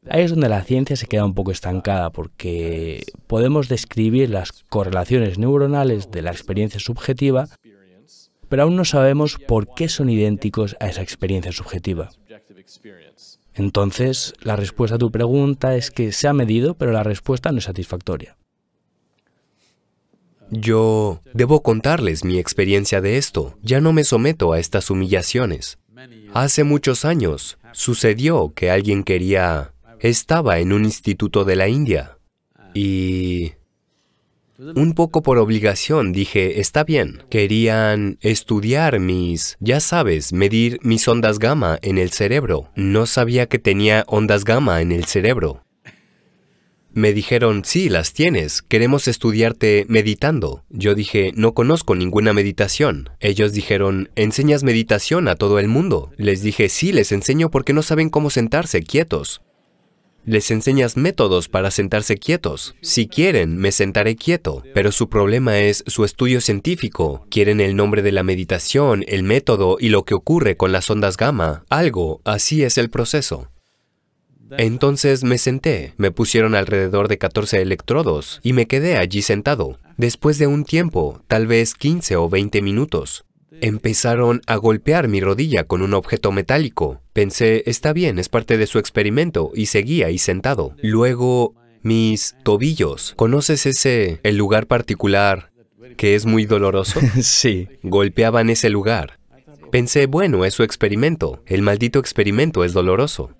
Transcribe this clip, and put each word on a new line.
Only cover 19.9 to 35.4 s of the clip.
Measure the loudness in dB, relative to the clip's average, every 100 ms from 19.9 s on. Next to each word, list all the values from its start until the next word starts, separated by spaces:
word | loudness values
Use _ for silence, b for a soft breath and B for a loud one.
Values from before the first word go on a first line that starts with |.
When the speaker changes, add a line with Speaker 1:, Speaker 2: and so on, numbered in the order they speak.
| _ _ _ _ _ -10
Speaker 2:
Yo | -6 0 2 4 2 0 -4 _ -2
debo | 2 4
contarles | 4 0 0 0 0 -2 -2
mi | -2
experiencia | -2 -2 2 2 2 0
de | 0 0
esto. | -2 -4 -6 -10
Ya | -2 2
no | 4
me | 4
someto | 2 2 0 0 0
a | 0
estas | -2 -4 -2
humillaciones. | -2 0 -2 -2 -2 -2 -4 -10 -16 _ -20 -20 -20 -8
Hace | -4 0 2
muchos | 4 2 2 0 0
años | 0 0 -2 -8 -14 -18
sucedió | -8 -4 2 2 2 0 0 -2 -2
que | 0
alguien | 0 2 -2
quería... | 0 -2 2 2 2 -2 -6 -16 -20 -4
Estaba | 0 0 0 0 2 0
en | 2
un | 2 0
instituto | -2 -4 -2 -2 0 0
de | 2
la | 0
India | 0 0 -2 -4 -18 _ _ _ _ -12
y | -4 -2 -2 -2 -2 -2 -4 -6 -10 _ _ _ _ _ _ _ _ _ _ -8 0
un | 0
poco | 2 0 0
por | 2
obligación | 2